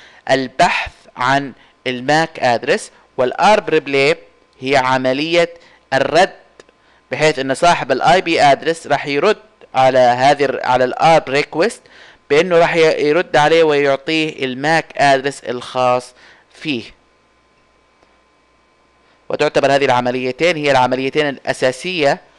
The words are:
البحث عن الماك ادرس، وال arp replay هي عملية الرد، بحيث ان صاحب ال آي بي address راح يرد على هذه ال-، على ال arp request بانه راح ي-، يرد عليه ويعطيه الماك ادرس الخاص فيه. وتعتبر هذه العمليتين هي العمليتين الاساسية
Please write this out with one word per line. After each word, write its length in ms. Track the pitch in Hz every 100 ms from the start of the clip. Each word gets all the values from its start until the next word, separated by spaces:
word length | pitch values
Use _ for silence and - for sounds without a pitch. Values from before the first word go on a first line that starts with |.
| - - -
البحث 600 | 135 127 - 175 - - - - -
عن 360 | 127 139 139 - _ _ 131
الماك 540 | 123 127 151 160 -
ادرس، 500 | 127 117 120 214 - _ _ -
وال 180 | 123 -
arp 300 | 185 214 208
replay 460 | 156 135 139 139 170 - _ _ _
هي 160 | 131 139
عملية 760 | 127 131 127 131 160 170 170 - _ _ _
الرد، 440 | 135 135 147 - - _ - _ _ _ _ _
بحيث 280 | 123 156 147
ان 160 | 135
صاحب 380 | 131 175 156 135
ال 100 | 131
آي 180 | - 180
بي 340 | 165 156 143
address 320 | 135 139 165 -
راح 200 | 135 151
يرد 300 | 143 185 208 _ _ -
على 240 | 127 131 131
هذه 460 | 123 120 135 143
ال-، 160 | 139 123 -
على 180 | 127
ال 100 | 127
arp 500 | - 160 156 - 139
request 340 | 147 151 208 - _ - - _ _
بانه 280 | 147 180 170
راح 180 | 165 165
ي-، 320 | 160 - 147
يرد 280 | 156 175 151
عليه 260 | 151 165
ويعطيه 840 | 160 143 143 135 - 160 156 -
الماك 420 | 131 127 147 160 - -
ادرس 440 | 143 135 139 -
الخاص 720 | - 123 - 127 127 127 - _ - _ _
فيه. 300 | - 160 123 101 _ _ _ _ _ _ _ _ _ _ _ _ _ _ _ _ _ _ _ _ _ _ _ _
وتعتبر 460 | - 147 151 139
هذه 100 | 139
العمليتين 720 | 139 123 123 127 127 123 165 160
هي 140 | 147
العمليتين 580 | 135 123 127 131 151 151
الاساسية 920 | 131 - 131 131 127 180 180 139 165 _